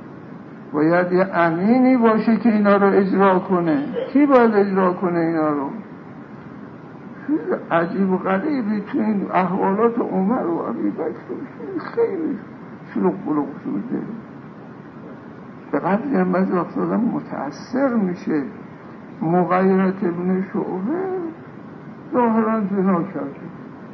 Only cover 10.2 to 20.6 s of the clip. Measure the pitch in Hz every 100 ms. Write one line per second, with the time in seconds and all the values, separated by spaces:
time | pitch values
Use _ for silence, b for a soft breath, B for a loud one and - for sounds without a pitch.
10.2 | 190 254 - 156 135 113 101 123 160 -
11.2 | - - - - 403 359 - 466 466 381
12.2 | 294 226 - - - - - 226 190 156
13.2 | - 151 135 - - 101 - 69 - -
14.2 | - - - - - - - - - -
15.2 | - - - - - - 170 208 - 190
16.2 | 180 180 190 185 160 190 170 196 226 160
17.2 | - - 135 - - 254 277 233 185 175
18.2 | - 156 123 - - - - - - -
19.2 | 160 180 170 180 190 190 190 190 180 170
20.2 | 180 185 190 196